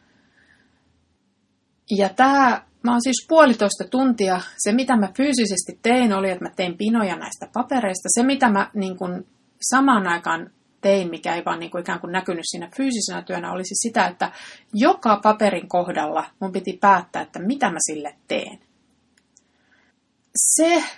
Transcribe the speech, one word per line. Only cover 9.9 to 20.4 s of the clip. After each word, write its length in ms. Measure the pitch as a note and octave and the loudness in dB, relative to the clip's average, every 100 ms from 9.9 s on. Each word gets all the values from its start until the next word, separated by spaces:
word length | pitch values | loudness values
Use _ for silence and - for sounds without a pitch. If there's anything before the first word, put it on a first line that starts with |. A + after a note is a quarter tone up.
| A3+ F#3 | 2 0
aikaan 420 | E3+ E3+ E3 E3 _ _ _ | -2 -4 -6 -8 _ _ _
tein, 300 | G3+ G3 F3+ | 2 2 0
mikä 240 | E3 E3 | -6 -6
ei 100 | E3+ | -4
vaan 140 | E3+ E3 | -4 -6
niin 120 | E3+ | -8
kuin 100 | F3+ | -8
ikään 200 | F3 F3 | -6 -8
kuin 120 | F3 | -6
näkynyt 320 | F3+ F#3 E3+ D#3 | -6 -4 -6 -8
siinä 200 | F3 E3+ - | -10 -12 -6
fyysisenä 460 | C4+ A#3+ G3 F3+ | -4 -2 -4 -8
työnä, 300 | F3+ F3+ F3 | -8 -8 -8
oli 120 | F3+ | -8
siis 140 | F#3 - | -6 -4
sitä, 240 | A#3 A3+ F3+ | -4 0 -2
että 260 | F3+ F#3+ - - - _ | -2 -6 -8 -18 -20 _
joka 460 | G#3 C#4 G4 A#3+ G#3 | 2 2 4 2 2
paperin 460 | G#3+ G#3+ G#3 F3+ - | 4 2 2 0 -2
kohdalla 560 | F3+ F3 D#3 D3+ D#3 - _ | -2 -2 -4 -4 -4 -6 _
mun 120 | F#3+ | -8
piti 260 | F#3 F#3 F#3 | -6 -6 2
päättää, 420 | G3+ F#3+ - F3 | 4 4 2 -10
että 160 | D#3 - | -10 -6
mitä 320 | F3+ C#4 A#3 | -6 -2 -2
mä 80 | D#3+ - | -2 -6
sille 300 | D#3 D3 - - | -6 -10 -14 -8
teen. 300 | - - - _ _ _ _ _ _ _ _ _ _ _ _ _ _ _ _ _ | -6 -6 -14 _ _ _ _ _ _ _ _ _ _ _ _ _ _ _ _ _
Se, 480 | - | -2